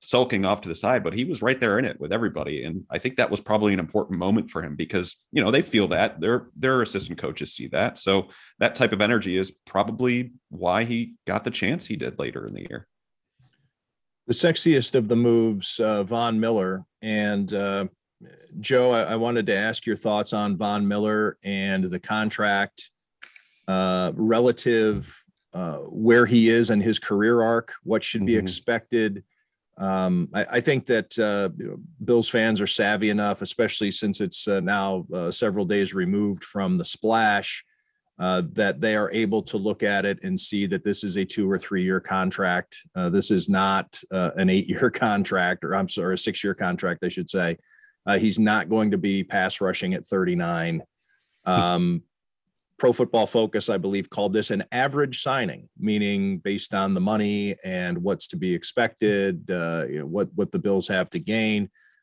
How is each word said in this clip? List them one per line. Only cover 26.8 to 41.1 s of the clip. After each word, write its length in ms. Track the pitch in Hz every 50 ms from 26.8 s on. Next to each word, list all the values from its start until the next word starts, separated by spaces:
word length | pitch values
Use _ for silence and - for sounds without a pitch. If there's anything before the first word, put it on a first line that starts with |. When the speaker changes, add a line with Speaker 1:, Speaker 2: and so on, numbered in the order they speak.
Speaker 2:
his 180 | 98 113 107 -
career 420 | - - 104 101 104 113 120 117
arc, 320 | 113 113 117 117 - - - - -
what 180 | - 110 107 -
should 240 | - - 113 98
be 60 | 101 113
Speaker 1:
Mm-hmm. 120 | 110 95
Speaker 2:
expected. 800 | 92 90 - - - 117 110 - - 117 117 110 104 98 - - _ _ _ _ _ _ _ _ _ _ -
Um, 500 | 95 95 95 95 92 92 90 90 85 - -
I, 100 | 104 101 - -
I 80 | 123
think 260 | 120 160 143 131 -
that, 320 | - 123 110 98 - - 113
uh, 300 | 110 104 101 101 101 92 -
you 100 | - -
know, 100 | - - - - - - - 113
Bills 240 | 117 120 117 117 -
fans 320 | - 117 110 113 110 95
are 60 | 101
savvy 440 | 92 - - 107 101 107 95 110 107
enough, 320 | 101 104 104 104 101 - 98
especially 480 | - - - 113 107 - - 107 98
since 300 | 92 - 110 101 95 -
it's, 260 | 107 90 - - -
uh, 140 | 107 101 95
now, 460 | 87 95 98 101 98 98 95 92 80 - 82
uh, 180 | 90 85 87
several 340 | 92 - 120 107 95 104 98
days 300 | 87 104 101 98 92 95
removed 500 | 95 90 87 98 101 104 101 98 90 -
from 320 | - - 101 98 92 92
the 80 | 90 82
splash, 800 | - - - - 107 113 113 113 107 101 101 98 - - - - _ _ _ _ _ _ _ _ _ _ -
uh, 240 | 90 92 92 90 87 76 -
that 300 | 110 104 98 - 67 107
they 120 | 110 107
are 160 | 107 104 - 98
able 300 | 110 113 98 110 107 -
to 140 | - -
look 260 | 104 98 107 98 - 107
at 220 | 101 101 98 95
it 180 | 101 98 - -
and 160 | 95 92 90
see 280 | - - - 101 101
that 180 | 92 98 90 -
this 180 | 104 98 - -
is 140 | 98